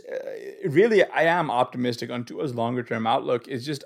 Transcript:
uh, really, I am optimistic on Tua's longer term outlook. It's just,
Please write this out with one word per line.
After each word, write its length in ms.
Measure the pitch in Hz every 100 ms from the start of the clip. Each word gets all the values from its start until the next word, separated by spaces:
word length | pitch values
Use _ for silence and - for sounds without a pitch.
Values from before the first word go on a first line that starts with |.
| -
uh, 580 | - - 104 131 - 175
really, 340 | 143 226 202
I 200 | - 139
am 260 | 165 175 147
optimistic 580 | 120 127 127 123 120 123
on 160 | 123
Tua's 300 | 120 - 151
longer 280 | 120 117 123
term 240 | 120 113 110
outlook. 400 | 135 123 120 -
It's 200 | 117 135
just, 180 | 139